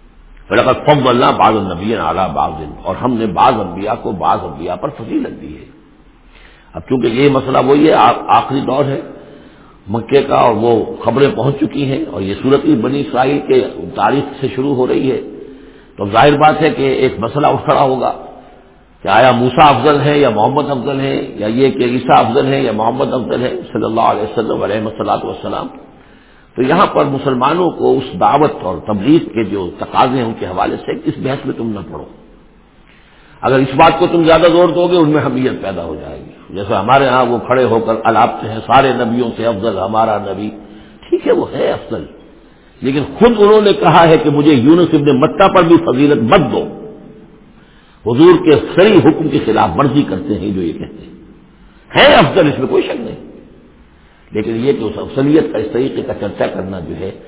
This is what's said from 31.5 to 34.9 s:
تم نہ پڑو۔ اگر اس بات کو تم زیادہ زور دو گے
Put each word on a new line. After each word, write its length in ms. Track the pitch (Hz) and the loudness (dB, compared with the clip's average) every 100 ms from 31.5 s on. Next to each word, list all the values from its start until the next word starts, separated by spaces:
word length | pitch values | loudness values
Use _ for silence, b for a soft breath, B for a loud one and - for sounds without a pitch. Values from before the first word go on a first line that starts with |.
تم 160 | - 117 | -6 -6
نہ 100 | 101 82 | -8 -10
پڑو۔ 120 | 80 - - - - _ _ _ _ _ b b b b b | -14 -16 -20 -20 -20 _ _ _ _ _ b b b b b
اگر 180 | - 131 | 0 0
اس 160 | 135 131 | 2 4
بات 240 | 165 165 | 4 4
کو 80 | 175 | 0
تم 160 | 170 | 2
زیادہ 240 | 160 165 170 | 4 4 4
زور 180 | 170 175 | 4 2
دو 180 | 175 | 2
گے 100 | 175 | 0